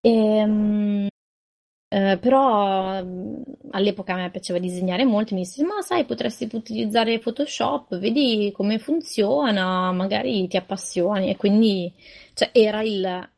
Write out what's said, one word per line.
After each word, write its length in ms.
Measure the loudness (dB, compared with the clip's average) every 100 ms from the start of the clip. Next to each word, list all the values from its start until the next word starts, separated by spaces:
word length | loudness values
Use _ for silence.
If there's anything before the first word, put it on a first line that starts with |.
Ehm, 1040 | 4 4 4 2 2 2 0 0 0 -2 -4 _ _ _ _ _ _ _ _
eh, 280 | 0 2 2
però, 800 | 4 4 4 4 2 0 -2 -4
mm, 320 | -6 -8 -8 -10 -12 -16 -10
all'epoca 420 | -2 0 -2 -6
a 40 | -4
me 140 | -4
piaceva 280 | -8 -6 -4
disegnare 460 | -4 -4 -2 2 2
molto, 280 | 2 0
mi 60 | -4
disse, 240 | -6 -2
"Ma 160 | -2 -2
sai, 240 | -2 -2
potresti 420 | -2 -2 -4 -4 -8
utilizzare 680 | -8 -8 -4 0 2 2 0
Photoshop, 800 | -2 -4 -4 -2 -2 -2 -4 -4
vedi 520 | 0 2 2 2 0
come 240 | 0 -2 -2
funziona, 1120 | -2 -4 -4 0 2 2 2 0 0 0 0
magari 540 | 0 0 -2 -2 -2 0
ti 80 | -2
appassioni." 720 | -4 -8 -6 -2 0 0 -2
E 60 | 0
quindi, 540 | 2 4 4 2 -4 _ -20 -20 -20
cioè, 160 | -4 2
era 300 | 4 4 2
il 480 | -2 -2 -4 -6 -10